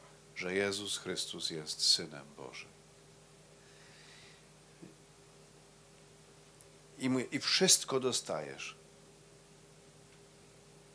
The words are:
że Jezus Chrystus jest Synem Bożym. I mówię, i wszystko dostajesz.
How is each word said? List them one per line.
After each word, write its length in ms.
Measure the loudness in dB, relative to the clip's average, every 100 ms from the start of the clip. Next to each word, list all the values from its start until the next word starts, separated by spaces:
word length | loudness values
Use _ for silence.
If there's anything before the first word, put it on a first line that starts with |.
| -20 -20 -16 -8
że 180 | 0
Jezus 440 | 2 2 0 -4 -4
Chrystus 520 | -4 -4 -4 -6 -6
jest 320 | -6 -6 0
Synem 440 | 2 2 0 -10 -16 -14
Bożym. 320 | -14 -12 -14 -18 -20 -20 -20 -20 -20 -20 -20 -20 -20 -20 -20 -20 -20 -20 -20 -20 -20 -20 -20 -18 -18 -18 -20 -20 -20 -20 -20 -20 -20 -20 -20 -20 -20 -20 -20 -20 -20 -20 -20 -20 -20 -2
I 120 | 2
mówię, 160 | 2 2
i 80 | -2
wszystko 600 | 2 6 8 6 4 2
dostajesz. 760 | 2 0 0 -4 -4 -8 -10 -12 -18 -20 -20 -20 -20 -20 -20 -20 -20 -20 -20 -20 -20 -20 -20 -20 -20 -20 -20 -20 -20